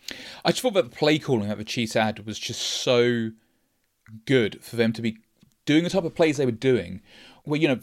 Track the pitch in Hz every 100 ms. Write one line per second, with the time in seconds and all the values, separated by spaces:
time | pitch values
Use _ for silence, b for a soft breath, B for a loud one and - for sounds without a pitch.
0 | B B B B - - 254 196 120 -
1 | 151 156 - 120 104 104 107 - 110 117
2 | 110 107 107 104 - 113 - - - 123
3 | 120 120 113 110 _ _ _ _ _ _
4 | - 110 - 131 104 - - 113 113 113
5 | 113 110 _ _ _ _ - 147 175 190
6 | 165 - 160 143 131 110 131 120 87 92
7 | B B B B - 151 156 120